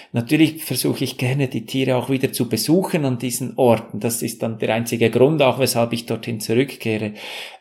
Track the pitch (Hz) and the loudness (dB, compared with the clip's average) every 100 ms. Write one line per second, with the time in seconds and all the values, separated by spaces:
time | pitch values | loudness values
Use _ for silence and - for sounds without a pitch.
0 | - 120 117 151 156 - - 127 143 123 | -8 -4 0 4 2 0 -6 -2 -2 -2
1 | 135 - 127 139 131 123 113 135 131 127 | -4 -2 -2 0 0 -4 -4 -2 0 0
2 | 117 135 131 - 120 110 - 170 190 175 | 0 0 0 -2 -2 0 2 2 2 0
3 | 139 123 127 - 123 123 127 - - 107 | 0 -2 -4 -4 -4 2 4 4 0 -6
4 | 117 117 120 - 120 110 117 113 117 117 | -4 -2 -6 -4 -6 -2 -2 -2 -2 2
5 | 117 117 135 156 135 117 127 120 117 117 | 2 6 4 6 2 2 0 2 0 -2
6 | - 110 - 107 - 117 135 - 113 107 | -4 -6 -6 -6 0 0 0 -2 -4 -2
7 | 107 104 - - - - | -4 -8 -14 -14 -16 -2